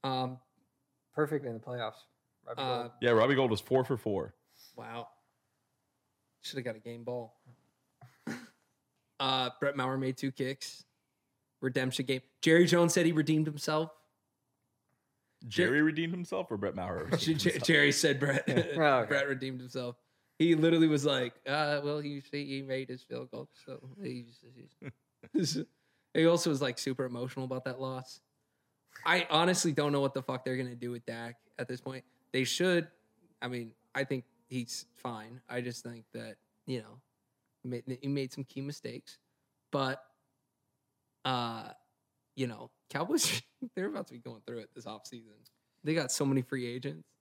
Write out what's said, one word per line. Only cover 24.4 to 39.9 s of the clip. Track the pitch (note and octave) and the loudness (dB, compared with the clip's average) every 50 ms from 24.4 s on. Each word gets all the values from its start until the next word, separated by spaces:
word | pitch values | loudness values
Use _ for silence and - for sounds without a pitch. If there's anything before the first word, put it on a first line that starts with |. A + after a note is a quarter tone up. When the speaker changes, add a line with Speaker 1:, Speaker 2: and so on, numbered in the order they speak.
| _ A#2 B2+ B2 - - _ _ - C#3 - _ _ _ _ _ - - _ | _ -20 -20 -20 -20 -20 _ _ -16 -16 -16 _ _ _ _ _ -20 -4 _
Speaker 1:
he's | D#3+ F3+ C#3+ D#3+ - - - _ _ _ _ | 0 0 2 0 -4 -6 -8 _ _ _ _
<laughs> | _ _ _ _ _ | _ _ _ _ _
he | - D#3+ | 4 6
also | E3 E3+ E3+ E3 E3+ | 6 6 6 4 0
was, | D3+ C3+ | 0 0
like, | A#2 B2 B2 - | 0 -2 -4 -4
super | - C#3 C3 - C3+ | -4 -6 -4 -4 -4
emotional | B2+ A#2+ A#2+ B2 B2+ - - C3 | -6 -4 -6 -8 -6 -6 -8 -6
about | B2+ C3 B2+ B2+ | -6 -6 -6 -6
that | C#3 C3 C3 | -8 -8 -6
loss. | C3 C3 C3 C3 C3 - - - _ _ _ _ _ _ _ _ _ _ _ _ _ _ _ - - | -6 -6 -6 -8 -10 -14 -18 -20 _ _ _ _ _ _ _ _ _ _ _ _ _ _ _ -6 0
I | E3 E3+ F3+ E3+ - | 2 2 2 2 2
honestly | - D#3 E3+ F3+ F#3 - - E3+ D3 | 2 4 4 4 4 4 2 0 2
don't | C#3 D3 D3 | 2 2 2
know | C#3+ C#3+ | 2 2
what | C#3 C3+ C#3 | 2 2 0
the | C3+ C3 | -2 -6
fuck | - C3 B2+ - | -4 -6 -6 -4
they're | C3 B2+ B2+ | -4 -4 -4
gonna | C3 B2 B2 | -4 -6 -8
do | A#2+ A#2+ A#2+ | -8 -8 -8
with | A#2+ A#2+ A#2 | -8 -8 -8
Dak | - A2+ A2+ A#2 A#2 A#2+ _ _ _ _ - | -10 -10 -8 -10 -12 -12 _ _ _ _ -10
at | D3 - | -8 -8
this | B2+ B2 | -8 -10
point. | - C3+ C3 C3 - _ _ _ _ _ | -8 -10 -10 -10 -14 _ _ _ _ _
They | - C3+ C3 | -2 0 0
should. | A#2+ - - F3 F#3 F3+ E3+ E3+ E3 _ _ _ _ _ _ _ _ _ _ | 0 0 2 2 4 4 2 2 -2 _ _ _ _ _ _ _ _ _ _
I | - B2 | -8 -8
mean, | B2+ B2 A#2 A2+ A2+ _ _ _ _ | -6 -8 -10 -10 -14 _ _ _ _
I | C3+ C#3 | -4 -2
think | C3+ C#3+ C3 B2 _ _ _ _ _ | -2 -2 -6 -6 _ _ _ _ _
he's | B2+ B2+ A#2+ A#2 - - - _ _ | -6 -6 -6 -6 -8 -12 -12 _ _
fine. | _ - B2+ A#2 A2 G#2+ A2 A#2+ B2+ _ _ | _ -10 -8 -8 -8 -12 -14 -16 -20 _ _
I | B2 B2 | -6 -6
just | B2 B2 A#2+ - - | -6 -6 -8 -10 -12
think | - A#2+ A#2 A2+ _ _ | -14 -14 -16 -18 _ _
that, | A#2 A2+ A2 G2+ _ _ _ _ _ _ | -14 -12 -12 -14 _ _ _ _ _ _
you | - C3 A#2+ | -8 -8 -8
know, | G#2+ G#2+ G#2+ B2+ _ _ _ _ _ _ _ _ _ _ _ _ _ | -8 -10 -20 -20 _ _ _ _ _ _ _ _ _ _ _ _ _
he | B2+ | -8
made, | B2 A#2+ A#2+ - C3 B2 | -8 -8 -6 -8 -10 -8
he | - C#3 | -4 -4
made | C#3 C#3+ C3+ C3 - | -2 -2 -4 -6 -8
some | - C3+ | -10 -12
key | - - C3+ | -10 -10 -10
mistakes. | C3+ C#3+ D3 - _ A#2 A#2 C3 - - - _ _ _ _ _ _ _ _ _ _ _ | -10 -10 -10 -10 _ -12 -12 -12 -16 -18 -20 _ _ _ _ _ _ _ _ _ _ _
But, | - C#3+ C3+ C3+ | -2 0 0 0